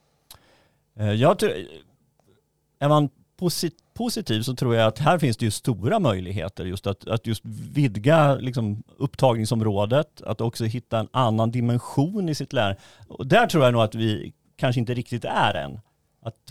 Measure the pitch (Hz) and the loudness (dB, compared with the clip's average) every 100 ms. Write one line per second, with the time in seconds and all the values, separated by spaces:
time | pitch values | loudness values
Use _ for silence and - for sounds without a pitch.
0 | _ _ _ - _ _ _ _ _ - | _ _ _ -20 _ _ _ _ _ -4
1 | 107 107 143 190 214 78 90 78 - _ | -2 2 2 4 0 -2 -8 -16 -20 _
2 | _ _ _ _ _ _ _ - 143 151 | _ _ _ _ _ _ _ -2 2 4
3 | 143 - _ - 180 - 170 - _ - | 2 -2 _ -4 -4 -2 -4 -6 _ -8
4 | 233 233 - 107 120 127 131 113 110 - | -6 -4 -2 -2 -2 -2 0 4 4 2
5 | 151 175 143 110 113 - - 98 104 220 | 2 2 2 0 -2 -2 -4 -2 0 2
6 | 160 95 90 95 82 - 90 95 - 98 | 2 0 -2 -6 -6 -8 -8 -6 -4 -6
7 | - 110 - 110 113 110 - 143 143 104 | -4 -4 -2 -6 -6 -12 -6 0 0 2
8 | 117 160 147 131 127 123 107 107 - - | 4 6 6 2 -2 -4 -2 -4 -8 -6
9 | 139 - 131 117 107 117 110 98 104 131 | -6 2 2 2 0 0 0 0 0 0
10 | 160 - - 107 113 - - 120 - 113 | -2 -6 -10 -4 -4 -4 -4 -6 -4 -4
11 | 107 127 123 110 113 123 120 120 - - | -2 0 0 2 0 0 0 -2 -2 -2
12 | 151 208 175 147 139 135 104 95 - - | -2 -2 -4 -4 -4 -2 -2 -2 -10 -20
13 | - - 135 196 240 175 127 120 110 113 | -20 -10 2 2 4 4 4 4 2 0
14 | 113 107 - - _ - 135 127 113 120 | -2 -2 -6 -16 _ -4 -2 0 -2 -4
15 | 120 120 - - 123 87 71 104 - _ | -4 -6 -4 0 2 0 -6 -10 -16 _
16 | _ _ 117 - - | _ _ -14 -14 -18